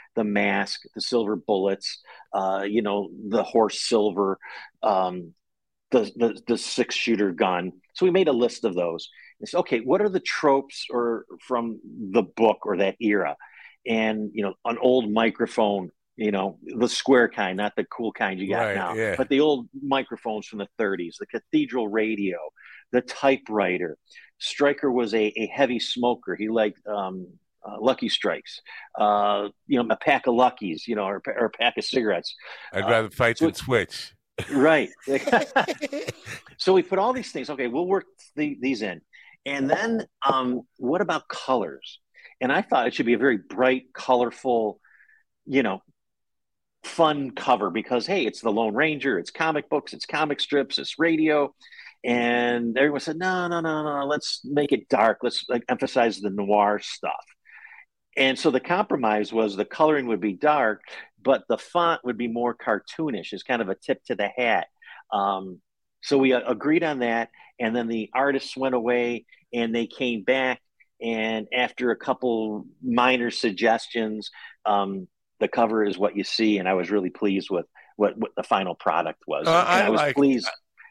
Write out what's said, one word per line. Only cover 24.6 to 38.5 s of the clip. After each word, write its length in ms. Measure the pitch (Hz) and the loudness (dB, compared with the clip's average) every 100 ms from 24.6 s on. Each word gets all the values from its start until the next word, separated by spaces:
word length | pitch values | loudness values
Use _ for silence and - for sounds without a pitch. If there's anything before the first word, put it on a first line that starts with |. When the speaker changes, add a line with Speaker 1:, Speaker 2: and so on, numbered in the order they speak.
| 143 139 143 | 0 2 0
Speaker 1:
was 220 | 123 113 | 0 0
a, 120 | 110 107 110 | 2 0 0
a 100 | 110 | -4
heavy 320 | - 135 120 | 0 2 2
smoker. 560 | - 123 120 120 - 90 | -4 -2 0 0 -4 -6
He 140 | 110 | -2
liked, 300 | 113 107 101 104 | 2 0 -2 -8
um, 400 | 104 92 95 90 - _ _ - | -6 -4 -8 -12 -18 _ _ -16
uh, 120 | 107 | -2
Lucky 300 | 123 127 113 | 0 0 0
Strikes, 500 | - 101 78 - - - - - - | -2 -2 -4 -8 -20 -18 -20 -12 0
uh, 500 | 104 104 104 101 104 - - | 2 2 2 0 -4 -10 -2
you 140 | 131 | 0
know, 60 | 117 | 0
a 80 | 107 | -2
pack 300 | - 139 - | 0 0 2
of 60 | |
Luckies, 540 | 117 127 - 98 80 - | 4 4 2 -8 -8 -6
you 80 | 107 | -4
know, 100 | 98 | -4
or, 160 | 98 - | -6 -6
or 200 | 101 113 | -2 -2
a 40 | |
pack 280 | - 117 113 | 0 -2 -2
of 80 | - | -2
cigarettes. 500 | - 110 87 - - - - - | 0 0 -2 -4 -14 -18 -18 -8
Speaker 2:
I'd 100 | 98 | -4
Speaker 1:
Uh, 60 | 98 | 2
Speaker 2:
rather 200 | 117 110 | 2 2
fight 280 | - 120 117 | 0 0 2
Speaker 1:
so 80 | 160 | 0
Speaker 2:
than 80 | |
Speaker 1:
we 40 | - | 0
Speaker 2:
switch. 560 | - 120 90 - - _ _ - - | 0 0 0 -6 -16 _ _ -12 -4
Speaker 1:
Right. 400 | 143 147 156 - - | 4 6 4 2 -6
<laughs> 60 | - | -2
Speaker 2:
<laughs> 1080 | 135 - 240 - 269 214 311 294 285 466 - - - - - | -2 2 2 2 0 0 -4 -6 -8 -10 -12 -14 -16 -16 -6
Speaker 1:
So 140 | - | 4
we 100 | 190 | 4
put 160 | 180 185 | 4 0
all 140 | 214 | 0
these 180 | 254 - | 0 -4
things. 180 | 160 127 | -10 -8
Okay, 180 | 135 123 | -4 -4
we'll 200 | 127 180 | -2 0
work 180 | 190 - _ - - | -2 -2 _ -14 -6
the, 220 | 151 | -4